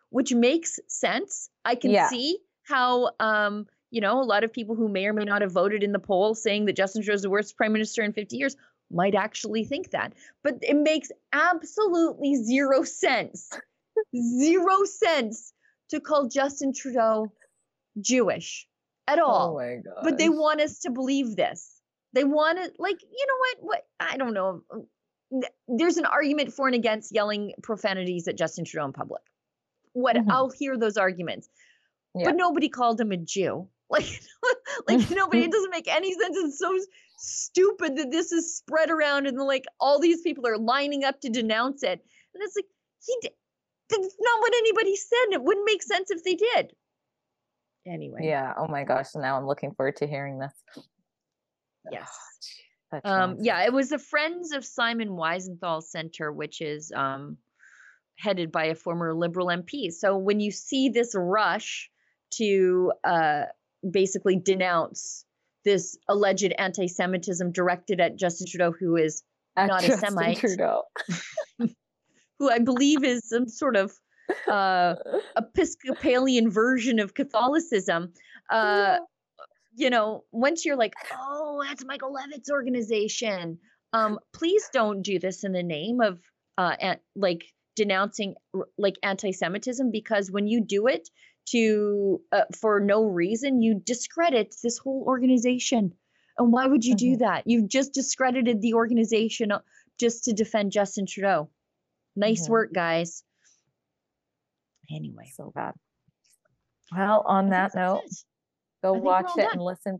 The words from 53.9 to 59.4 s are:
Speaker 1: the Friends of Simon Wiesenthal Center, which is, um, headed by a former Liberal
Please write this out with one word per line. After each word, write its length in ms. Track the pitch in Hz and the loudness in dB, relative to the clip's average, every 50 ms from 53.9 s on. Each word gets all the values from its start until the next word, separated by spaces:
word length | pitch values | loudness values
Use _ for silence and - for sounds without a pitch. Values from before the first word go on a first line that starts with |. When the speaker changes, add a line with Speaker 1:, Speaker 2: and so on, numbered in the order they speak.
Speaker 1:
the 80 | 302 277 | -2 -6
Friends 540 | - - - 294 302 320 339 349 349 320 294 | -4 -2 -2 0 0 -2 -4 -6 -8 -8 -8
of 120 | 277 - | -8 -8
Simon 460 | - - - 240 226 233 233 226 208 | -8 -4 -2 -2 -2 -2 -2 -4 -4
Wiesenthal 720 | 190 175 160 160 170 185 185 185 180 170 185 175 165 160 160 | -4 -2 -2 -2 -2 -2 -6 -8 -12 -8 -6 -4 -4 -4 -6
Center, 500 | - - 170 160 165 165 - 160 151 151 | -10 -10 -10 -10 -10 -10 -8 -8 -8 -6
which 280 | 147 151 151 - - | -6 -8 -10 -8 -8
is, 320 | 165 151 151 151 151 156 - | -8 -8 -8 -8 -10 -10 -6
um, 440 | - 139 135 135 135 143 147 151 147 _ _ _ _ _ - - - - - - _ _ _ _ - | -4 -4 -4 -4 -6 -10 -14 -16 -18 _ _ _ _ _ -20 -20 -20 -20 -20 -20 _ _ _ _ -8
headed 340 | - 214 196 180 170 160 156 | -4 -4 -2 -2 -4 -4 -2
by 120 | 170 160 | -2 -2
a 80 | 160 160 | -2 -2
former 400 | 160 - 180 170 170 170 165 160 | -4 -6 -6 -4 -4 -2 -2 -2
Liberal 360 | 160 170 170 165 180 | -2 -2 -2 -2 -2